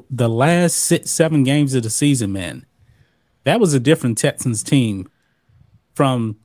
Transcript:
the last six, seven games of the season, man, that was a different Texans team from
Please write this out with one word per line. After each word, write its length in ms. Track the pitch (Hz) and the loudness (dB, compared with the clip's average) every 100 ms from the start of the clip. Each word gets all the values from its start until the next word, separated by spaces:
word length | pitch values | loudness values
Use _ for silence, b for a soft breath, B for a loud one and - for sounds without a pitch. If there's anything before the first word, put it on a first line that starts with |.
| - | -6
the 200 | 123 117 | -2 -2
last 480 | 113 143 175 170 - | 2 2 2 2 0
six, 320 | - 170 - | 0 -2 -2
seven 320 | - 160 156 | -2 2 2
games 300 | 131 147 143 | 2 2 2
of 100 | 131 | 0
the 60 | 113 | -2
season, 420 | - 147 135 101 | -2 0 0 -2
man, 340 | 98 87 64 - _ _ _ _ _ _ _ | -6 -8 -12 -20 _ _ _ _ _ _ _
that 160 | 135 208 | -2 2
was 140 | 196 | 2
a 60 | 139 | 2
different 380 | 120 160 123 113 | 2 0 0 -2
Texans 460 | 147 - 127 110 | -2 -2 -4 -4
team 460 | - 143 113 98 92 _ _ _ _ _ _ _ _ | 0 0 0 -4 -10 _ _ _ _ _ _ _ _
from 440 | - 139 127 113 107 | -2 0 0 -4 -8